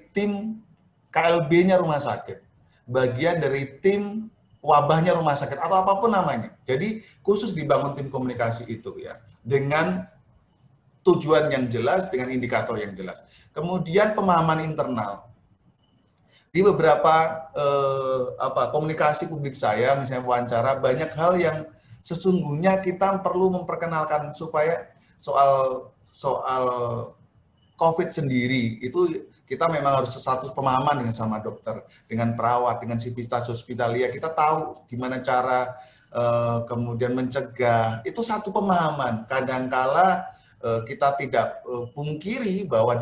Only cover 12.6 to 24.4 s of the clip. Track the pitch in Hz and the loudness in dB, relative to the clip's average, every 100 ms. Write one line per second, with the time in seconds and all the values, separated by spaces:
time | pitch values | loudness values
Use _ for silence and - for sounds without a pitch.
12.6 | 110 107 101 95 92 - - - _ 151 | -2 -4 -6 -10 -12 -14 -20 -20 _ -8
13.6 | 165 180 160 185 214 220 190 170 160 160 | -4 -4 0 2 2 2 2 4 4 0
14.6 | 160 147 127 120 101 98 - - _ _ | -2 -2 -2 -4 -6 -8 -16 -20 _ _
15.6 | _ _ _ _ _ _ _ _ _ 170 | _ _ _ _ _ _ _ _ _ 4
16.6 | 202 147 160 - 165 160 160 - - 147 | 4 6 6 6 6 6 4 -2 -8 -4
17.6 | 143 143 135 135 131 131 123 - 131 139 | 0 2 0 0 -2 -2 -4 -4 -2 0
18.6 | 123 151 156 - 151 147 160 156 143 - | 0 -2 -2 0 0 0 -4 -6 -8 -2
19.6 | 117 107 127 139 127 127 123 123 120 117 | 0 2 2 2 -2 -4 0 0 0 0
20.6 | 127 135 131 127 156 147 170 185 160 156 | 0 2 2 0 -2 0 2 4 2 -2
21.6 | - - - - - 170 190 180 147 147 | -8 -16 -20 -16 -10 -2 2 2 0 0
22.6 | 185 190 180 180 196 190 185 180 190 180 | 2 2 0 0 0 0 0 2 2 0
23.6 | 175 165 170 165 147 151 147 - | -4 -4 -2 -2 0 -2 -4 -10